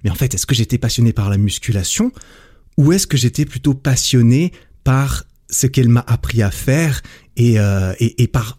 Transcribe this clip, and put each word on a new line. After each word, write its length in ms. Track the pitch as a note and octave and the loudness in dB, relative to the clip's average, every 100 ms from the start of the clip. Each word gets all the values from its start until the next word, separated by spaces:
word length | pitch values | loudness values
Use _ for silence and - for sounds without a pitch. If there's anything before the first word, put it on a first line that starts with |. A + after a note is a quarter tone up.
mais 60 | G2+ | -6
en 60 | - | -2
fait, 180 | C3 | -4
est-ce 120 | - - | -4 -2
que 100 | A#2+ | -2
j'étais 220 | A2 B2 | 0 -2
passionné 360 | B2 - A#2 | -2 0 0
par 160 | A2 G2+ | 0 0
la 80 | G2+ | 0
musculation 720 | G2+ - - G2+ F2+ - A#3+ - - - - _ _ - | 0 -2 -4 -4 -4 -2 -4 -4 -20 -20 -20 _ _ 0
ou 160 | C#3+ | 2
est-ce 160 | F#3+ - | 2 0
que 80 | C#3 | 0
j'étais 300 | A#2+ - D3+ | 0 -2 -4
plutôt 280 | B2+ D3+ | -2 -2
passionné 800 | C3+ C#3 C3 - B2+ A#2 C3 F3+ - _ _ | -2 0 -2 0 2 4 4 0 -4 _ _
par 400 | - C3 C#3 - - _ - | -2 0 0 -4 -8 _ -10
ce 180 | - C3 | -2 0
qu'elle 200 | C3 A#2+ | 2 4
m'a 160 | A#2+ - | 2 2
appris 340 | A#2+ - A2+ | -2 -2 0
à 100 | G2+ | -2
faire 500 | - - C#3+ E3 B2 - - _ - | -2 -2 0 0 -2 -8 -20 _ 0
et, 200 | A#2+ A2 | 2 4
euh, 360 | G2+ G2 F#2+ F#2+ | 2 0 -2 -2
et, 220 | A#2 - | -2 0
et 60 | B2 | -2
par, 300 | B2 A2 | 0 -6